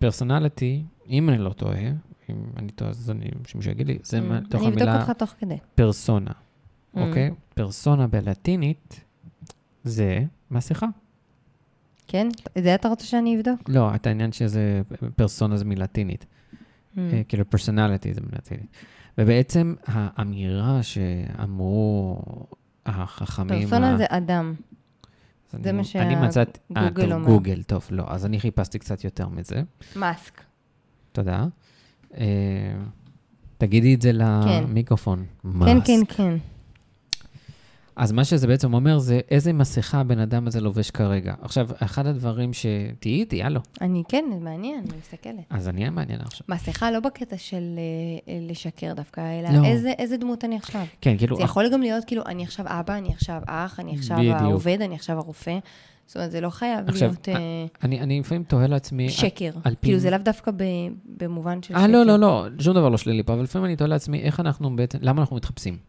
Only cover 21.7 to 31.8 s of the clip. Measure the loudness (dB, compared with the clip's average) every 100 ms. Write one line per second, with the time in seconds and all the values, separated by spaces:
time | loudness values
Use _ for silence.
21.7 | 0 2 0 -2 -6 -10 -14 -16 -20 _
22.7 | _ -8 -6 -8 -8 -8 -6 -2 -2 2
23.7 | 2 4 4 2 0 0 -2 -2 -6 -14
24.7 | -20 _ _ _ _ _ _ _ -8 -4
25.7 | -2 -2 0 2 4 4 4 2 -2 _
26.7 | 0 0 2 0 2 6 6 6 -4 -2
27.7 | -4 -2 -6 -6 -6 -4 -2 -2 -2 -4
28.7 | -6 -8 -8 -6 -6 -8 -8 -6 -6 -6
29.7 | _ -16 -6 -4 -4 -12 -20 -20 _ _
30.7 | _ _ _ _ -4 -2 -2 -4 -6 _
31.7 | _